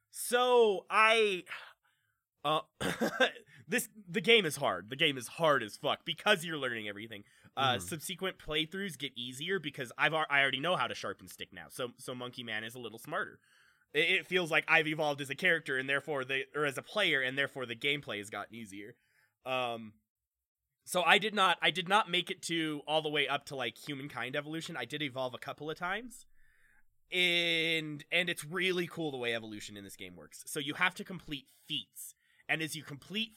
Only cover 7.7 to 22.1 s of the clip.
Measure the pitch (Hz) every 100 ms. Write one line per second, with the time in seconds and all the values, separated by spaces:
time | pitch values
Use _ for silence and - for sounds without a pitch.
7.7 | 120 87 156 - 180 185 - - 151 156
8.7 | 190 196 127 139 - 123 127 170 190 143
9.7 | 139 120 - 151 160 156 143 139 135 160
10.7 | 170 117 104 110 95 90 - 90 92 76
11.7 | - 123 - - 127 123 120 117 107 113
12.7 | 127 117 113 - 170 - - _ _ _
13.7 | _ _ 147 170 185 151 180 165 156 156
14.7 | 160 156 156 151 143 135 147 185 165 151
15.7 | 131 131 139 147 143 127 135 131 143 147
16.7 | 135 - 214 190 143 127 135 135 139 120
17.7 | 117 143 147 139 104 104 107 98 113 107
18.7 | 98 104 - _ _ _ _ 131 131 123
19.7 | 117 110 - _ _ _ _ _ _ _
20.7 | _ - 180 165 202 214 202 185 165 170
21.7 | 165 175 202 170